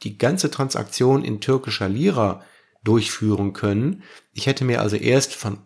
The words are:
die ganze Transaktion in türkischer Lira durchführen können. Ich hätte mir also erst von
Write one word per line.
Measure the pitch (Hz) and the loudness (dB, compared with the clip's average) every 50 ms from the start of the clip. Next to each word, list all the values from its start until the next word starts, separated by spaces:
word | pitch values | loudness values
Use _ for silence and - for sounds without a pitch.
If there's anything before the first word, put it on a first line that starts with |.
| - | -12
die | 110 104 - | -10 -6 -2
ganze | 120 123 170 185 - 147 | 0 0 0 2 -2 -2
Transaktion | - - 135 135 - - 107 - - - 123 127 135 139 - | -2 -2 -4 -2 -2 -4 -6 -4 -2 2 4 4 4 4 2
in | - 113 104 | -2 -6 -4
türkischer | - - 131 131 131 120 104 - 104 95 | 0 0 0 0 0 -4 -6 -2 -2 -2
Lira | 98 120 165 196 180 127 107 98 90 - - - _ _ _ _ _ _ - | 0 2 2 2 2 2 2 0 0 -2 -10 -20 _ _ _ _ _ _ 0
durchführen | 143 127 117 104 - - - 110 107 104 95 101 98 | 2 2 2 2 0 -4 -2 0 0 2 2 0 -2
können. | 98 - - 104 101 104 120 156 190 - - - - - _ _ | -4 -2 -2 0 0 0 0 -2 -2 -6 -10 -20 -20 -20 _ _
Ich | - - - | -12 -6 -2
hätte | 135 135 - 131 | -2 0 0 0
mir | 127 120 113 | 0 0 0
also | 107 107 107 | 0 0 -2
erst | - - 120 123 139 135 - - | 0 2 4 4 4 2 0 -4
von | - - 107 101 104 - | -6 -8 -8 -8 -8 -8